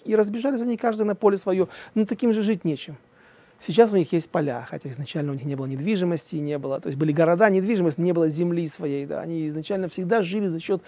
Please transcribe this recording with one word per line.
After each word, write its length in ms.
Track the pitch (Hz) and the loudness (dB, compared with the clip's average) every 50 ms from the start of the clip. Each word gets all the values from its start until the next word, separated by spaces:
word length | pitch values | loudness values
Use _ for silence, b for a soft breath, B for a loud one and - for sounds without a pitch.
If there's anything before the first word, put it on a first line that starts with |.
| - | -4
и 100 | 214 214 | 0 2
разбежались 460 | 214 214 208 214 233 240 285 269 226 | 4 4 2 0 -2 -2 -2 0 0
они 140 | 233 247 233 | 0 -2 -2
каждый 280 | 226 - 233 220 214 214 | 0 0 0 0 0 0
на 100 | 208 202 | 0 0
поле 240 | - 214 202 202 190 | 4 4 4 4 4
свое, 300 | - 196 185 190 175 - B B B B B | 0 0 2 2 2 0 B B B B B
но 120 | 220 214 | 0 0
таким 280 | - 233 - 247 233 214 | 0 0 0 2 2 2
же 80 | 220 | 2
жить 240 | 202 214 220 175 - | 2 0 0 0 0
нечем". 300 | 165 151 - - - 143 - _ _ b b b b b b b b b b | -2 -2 -4 -6 -12 -16 -18 _ _ b b b b b b b b b b
Сейчас 340 | - - 156 220 233 220 202 | -8 0 6 6 6 6 6
у 20 | |
них 160 | 190 160 - | 2 2 2
есть 200 | 175 165 156 - | 0 -2 -2 0
поля, 340 | - 165 151 139 120 120 117 - | -2 -2 0 -2 -2 -6 -8 -10
хотя 220 | - - - 139 | -12 -12 -10 -10
изначально 440 | 123 131 139 - - 160 147 143 139 | -10 -10 -10 -6 -6 -4 -4 -4 -4
у 20 | |
них 100 | 131 120 | -6 -6
не 100 | 143 139 | -6 -6
было 120 | 135 135 131 | -6 -6 -6
недвижимости, 680 | 135 131 151 208 220 185 180 175 170 151 - - 175 151 | -6 -4 -2 0 0 0 2 0 0 -2 -4 -6 -6 -6
не 200 | 147 147 147 143 | -4 -4 -4 -4
было, 220 | 135 135 135 - | -4 -4 -6 -4
то 100 | - - | -4 -6
есть 80 | 139 135 | -2 0
были 140 | 156 156 | 0 2
города, 360 | 143 160 165 160 175 175 220 208 | 4 4 6 6 6 6 4 4
недвижимость, 520 | 185 190 185 208 233 190 175 165 147 - | 4 4 2 2 0 2 2 0 0 0
не 120 | 170 180 | 0 2
было 160 | 175 170 165 156 | 2 2 2 2
земли 400 | 147 160 175 175 170 170 170 151 | 2 0 -2 -2 0 -2 -2 -4
своей, 380 | - - 165 147 139 139 143 | -6 -6 -6 -4 -4 -4 -6
да, 160 | 147 147 - | -6 -6 -8
они 260 | - 165 165 165 156 151 | -6 -6 -6 -6 -4 -4
изначально 380 | 151 160 151 - 202 190 185 160 | -6 -6 -6 -4 -4 -4 -4 -4
всегда 360 | - 190 180 175 226 226 185 | -6 -4 -2 0 0 0 0
жили 240 | 170 190 220 202 185 | 0 -2 -2 -2 -2
за 120 | 160 165 | -2 -4
счет 220 | - - 196 175 - | -4 -4 -4 -4 -4